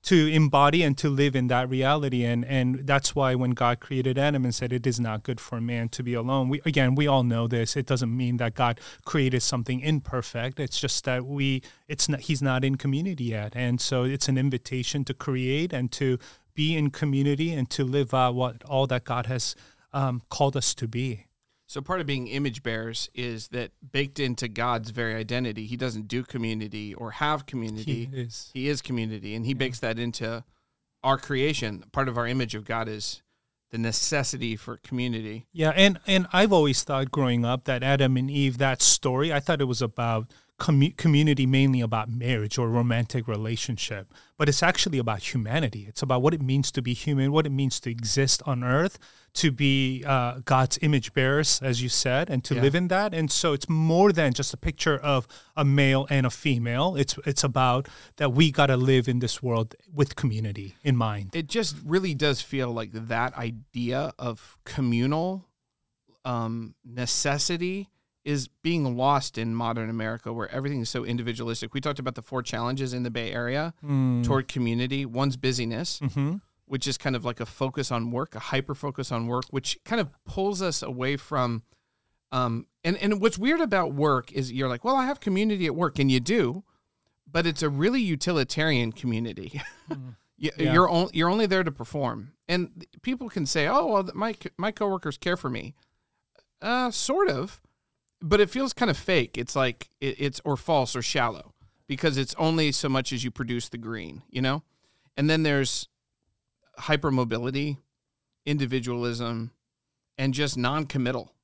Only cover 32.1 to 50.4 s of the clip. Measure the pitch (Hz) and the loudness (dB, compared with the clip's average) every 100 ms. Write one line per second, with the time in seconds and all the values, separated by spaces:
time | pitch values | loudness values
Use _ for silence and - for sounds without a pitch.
32.1 | 120 117 131 120 107 104 113 113 107 - | -2 -2 -2 -2 -6 -6 -6 -4 -6 -8
33.1 | - _ _ _ _ _ 113 113 110 - | -10 _ _ _ _ _ -4 -2 0 0
34.1 | 147 131 127 120 110 - 117 - 127 123 | 0 -2 -4 -6 -6 -10 -14 -8 -4 -2
35.1 | 113 107 110 - 170 156 156 202 175 - | -4 -6 -10 -12 0 2 6 6 4 2
36.1 | 190 180 180 208 185 147 131 - 135 135 | 2 4 4 6 8 6 2 0 -2 0
37.1 | 151 127 120 120 127 - 123 135 139 131 | 0 2 2 2 0 -2 0 2 4 4
38.1 | 131 131 143 139 120 135 131 - - 131 | 4 2 2 2 2 0 4 4 6 2
39.1 | 127 160 147 139 151 135 117 120 - 117 | 2 2 0 0 0 0 0 -2 -2 0
40.1 | 113 117 - _ - - 143 143 - 165 | 0 -4 -14 _ -4 4 6 4 4 4
41.1 | 147 151 135 131 135 139 127 117 117 110 | 6 6 4 4 6 6 4 2 -2 -2
42.1 | 117 120 120 104 - 117 120 120 117 113 | -4 0 0 -2 -2 0 2 2 0 0
43.1 | 127 110 107 110 113 - 113 - 101 95 | -4 -4 -4 -4 -4 -4 -6 -6 -8 -12
44.1 | - _ - 151 139 170 - 202 139 113 | -20 _ -2 0 4 2 2 0 0 0
45.1 | 101 - 127 107 143 131 104 101 - 135 | -2 -2 -2 0 0 -2 -4 -12 -6 0
46.1 | 127 143 165 131 135 135 - 123 120 - | 4 4 2 2 2 2 -2 -2 -2 0
47.1 | 139 135 151 151 135 135 - 120 117 113 | 2 4 4 2 2 0 0 -6 -6 0
48.1 | 135 135 - - 123 123 135 190 - - | 2 2 2 0 -2 2 2 2 -4 -20
49.1 | - _ - 160 127 139 135 131 131 143 | -20 _ 0 2 4 4 4 2 -2 0
50.1 | 135 123 127 | 0 0 -4